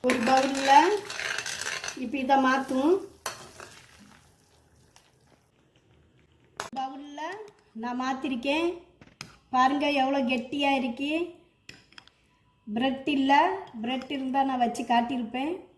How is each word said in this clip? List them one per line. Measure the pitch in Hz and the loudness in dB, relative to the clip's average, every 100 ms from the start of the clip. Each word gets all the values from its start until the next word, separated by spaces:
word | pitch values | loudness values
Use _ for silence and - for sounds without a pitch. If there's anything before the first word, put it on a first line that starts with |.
| 254 | 0
ஒரு | 247 226 | 0 4
பவுல்ல | 262 269 277 269 277 339 415 - - - - - - - - - - | 4 4 0 6 8 8 2 -4 -10 -6 -6 -6 -8 -8 -8 -10 -8
இப்ப | 247 277 | -6 -4
இதை | 247 269 262 | 4 4 6
மாத்தும். | 262 262 262 285 381 - - - - - - - - - - - - _ _ _ _ _ _ _ - _ _ _ _ _ _ _ _ _ _ _ _ _ _ _ _ - 254 | 2 0 0 4 2 0 -12 -12 -12 -18 -20 -20 -20 -20 -20 -20 -20 _ _ _ _ _ _ _ -20 _ _ _ _ _ _ _ _ _ _ _ _ _ _ _ _ -10 -8
பவுல்ல | 262 285 294 294 311 403 440 _ _ 226 | -8 -10 -16 -10 -10 -10 -16 _ _ -10
நான் | 233 247 | -8 -4
மாத்திருக்கேன். | 254 262 285 254 277 294 339 359 - _ - _ - - _ | -4 -4 -6 -6 -2 0 0 -4 -14 _ -20 _ -20 -20 _
பாருங்க | 254 262 285 294 285 | 2 4 4 0 2
எவ்வளோ | 262 277 240 | 2 2 0
கெட்டியா | 254 233 285 277 277 | -2 -2 -2 2 2
இருக்கு. | 254 233 277 320 349 - _ _ _ - _ - _ _ _ _ _ _ - 214 | 0 -4 -2 -2 -4 -8 _ _ _ -20 _ -20 _ _ _ _ _ _ -8 -2
பிரெட் | 262 262 - 277 | 0 -2 -2 0
இல்ல, | 269 285 339 381 - 233 | 4 6 4 0 -8 -8
பிரெட் | 233 254 - 285 | -6 -6 -6 -6
இருந்தா | 262 262 269 | -2 0 0
நான் | 254 240 | 2 0
வச்சு | 233 240 | -2 0
காட்டியிருப்பேன். | 240 240 262 220 254 285 370 - | 2 2 -4 -4 -4 -4 -6 -10